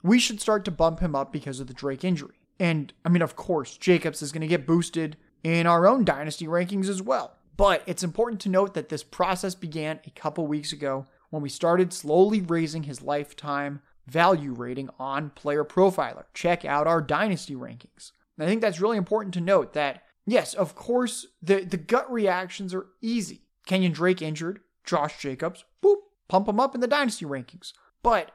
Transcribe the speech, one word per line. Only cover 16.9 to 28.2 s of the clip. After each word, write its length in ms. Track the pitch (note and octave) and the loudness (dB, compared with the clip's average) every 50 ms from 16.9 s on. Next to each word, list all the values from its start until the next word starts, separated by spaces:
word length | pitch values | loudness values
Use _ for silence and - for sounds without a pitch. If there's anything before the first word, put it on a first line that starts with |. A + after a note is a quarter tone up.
| E3+ E3 | 2 0
dynasty 540 | D3+ C3 D3+ D3+ G3+ A3 F#3 - - - C#3 | 0 0 0 0 0 0 -2 -4 -4 -10 -12
rankings. 560 | B2+ B2 B2+ A#2 A#2 - - _ _ - - _ _ _ _ _ | -12 -12 -14 -16 -18 -20 -20 _ _ -20 -20 _ _ _ _ _
And 80 | - D3+ | -4 -2
I 40 | E3 | 0
think 120 | G#3 A3+ | 0 2
that's 200 | A3+ G#3+ F3 D#3+ | 2 0 0 2
really 160 | F#3 A3 A#3 | 0 0 2
important 380 | G#3+ F3+ - G#3+ A3 G#3+ G3 F3 | 0 0 0 0 -2 -2 -2 -6
to 60 | F3+ | -4
note 320 | E3+ F3+ G3 F3+ C3+ - - | 2 4 4 4 4 2 -2
that, 280 | D3+ D3 C#3 B2+ - _ _ _ _ _ | -2 -2 -2 -2 -6 _ _ _ _ _
yes, 260 | - A3+ - - - | 2 2 2 2 0
of 220 | - F#3 F#3+ D3+ - | -2 -2 -2 -2 -4
course, 540 | - - - A#3+ B3 B3 A3+ - - - - _ _ | -14 -6 -2 0 0 0 0 -4 -8 -12 -16 _ _
the, 200 | - D#3+ G3 G3 | 0 2 2 2
the 160 | F#3 F3+ F#3+ | 2 -4 -6
gut 360 | F3+ D3+ - A3+ B3+ C4+ C4 | -8 -2 0 0 0 0 0
reactions 640 | B3+ A#3 G#3 F#3+ F3+ F3+ F#3 F3+ - - G3 F#3 F3+ | -4 0 0 2 0 0 -4 -8 -10 -10 -10 -8 -8
are 140 | F#3 - _ _ _ | -10 -10 _ _ _
easy. 420 | - A3+ A#3+ A#3 G3 D#3 - - _ _ _ _ _ | -6 -4 -4 -4 -4 -6 -12 -20 _ _ _ _ _
Kenyon 260 | - F#3+ F#3+ F#3 F3+ | -2 0 2 2 2
Drake 280 | D#3 C#3+ E3+ F3+ F#3 F3+ | 2 2 2 2 2 0
injured, 400 | D#3+ D#3 D#3 D3+ E3+ E3+ G3 - _ _ _ _ _ | -2 -8 -6 -6 -6 -8 -8 -10 _ _ _ _ _
Josh 360 | - - D#3+ D3 D3+ - - | -2 -2 0 0 -2 -4 -6
Jacobs, 440 | - C#3+ C3 - D#3+ E3+ F#3 - - _ _ _ | -8 -8 -6 -4 -6 -6 -6 -8 -20 _ _ _
boop, 180 | - G4 G4+ G4+ - _ _ _ _ _ | 4 4 4 4 0 _ _ _ _ _
pump 200 | - F#3+ G3+ A3 | 0 0 2 2
him 100 | G3+ G#3+ | 0 0
up 160 | C4 C#4 - | 0 0 0
in 60 | B3 | -2
the 80 | A#3+ A#3+ | 0 0
dynasty 360 | C#4 D4 C#4+ A#3+ G#3 - F3 | 2 2 2 0 -2 -6 -8
rankings. 480 | D3 C#3 C3+ A#2+ - - - - - - _ _ _ _ _ | -8 -8 -8 -10 -12 -18 -20 -20 -20 -20 _ _ _ _ _
But 300 | _ A#3 A#3 G3 | _ 2 2 2